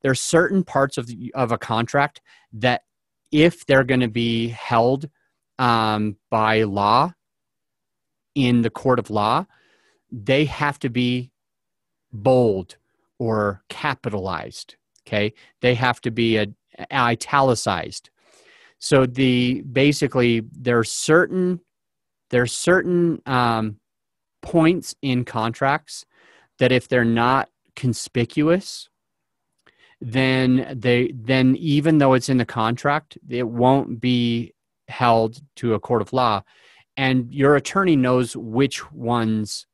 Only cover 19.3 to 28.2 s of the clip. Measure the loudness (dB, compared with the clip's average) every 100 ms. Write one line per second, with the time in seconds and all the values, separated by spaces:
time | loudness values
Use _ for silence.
19.3 | 2 0 -2 -4 0 2 2 -2 0 2
20.3 | 0 -4 -8 0 0 0 -6 2 2 2
21.3 | -2 -2 -4 _ _ _ _ _ _ _
22.3 | -2 -2 -2 2 2 2 0 0 -2 -2
23.3 | 0 0 0 -4 -8 _ _ _ _ _
24.3 | _ -2 2 2 0 -6 -8 -4 -4 -4
25.3 | -4 -4 -2 -2 -2 _ -20 -20 _ _
26.3 | _ _ _ 2 2 2 0 2 2 2
27.3 | 0 -2 _ _ -6 -4 -4 -6 -4